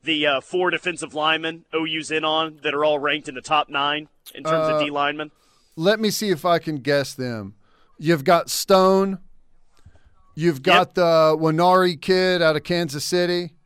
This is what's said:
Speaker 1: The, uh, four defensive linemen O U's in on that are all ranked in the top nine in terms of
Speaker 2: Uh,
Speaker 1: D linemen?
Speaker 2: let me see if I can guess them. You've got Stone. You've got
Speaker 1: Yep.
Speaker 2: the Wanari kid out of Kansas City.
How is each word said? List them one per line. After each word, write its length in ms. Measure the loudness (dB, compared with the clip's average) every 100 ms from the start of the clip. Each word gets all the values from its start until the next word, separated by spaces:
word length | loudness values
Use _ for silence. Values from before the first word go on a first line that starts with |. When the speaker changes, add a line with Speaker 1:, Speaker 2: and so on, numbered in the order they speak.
Speaker 1:
The, 240 | -4 -2 0
uh, 140 | -2
four 280 | -2 -2 -2
defensive 440 | -2 -6 -8 -8
linemen 500 | -4 -2 -2 -4 -10 _
O 120 | -6 -4
U's 260 | -6 -4
in 140 | -4 -2
on 340 | -2 -4 -6
that 100 | -6
are 100 | 0
all 160 | 0 0
ranked 300 | -2 -4 -6
in 60 | -14
the 60 |
top 280 | -2 -2 -2
nine 400 | -4 -2 -4 -8 _ -20 -10
in 80 |
terms 240 | -4 -2 0
of 60 | -2
Speaker 2:
Uh, 20 |
Speaker 1:
D 60 | -2
linemen? 420 | -2 -2 -4 -12 _ _ _ _ -2
Speaker 2:
let 240 | 0 2
me 120 | -2
see 180 | -2 -2
if 160 | -2 0
I 140 | 0
can 180 | 0 -6
guess 360 | -2 -2 -2 -8
them. 400 | -8 -8 -10 -16 _ _ _ _
You've 260 | 0 0
got 260 | 4 2 0
Stone. 680 | -8 2 4 6 4 0 -4 -12 -20 _ _ _ _ -20 -20 _ _ _ -2
You've 260 | -2 0
got 280 | 2 2 2
Speaker 1:
Yep. 40 | 0
Speaker 2:
the 420 | 4 6 4 4
Wanari 600 | 0 2 4 6 4 0
kid 420 | 0 2 2 2
out 140 | 2 0
of 80 |
Kansas 400 | -2 -2 -2 -6 -2
City. 480 | 0 0 -2 -6 _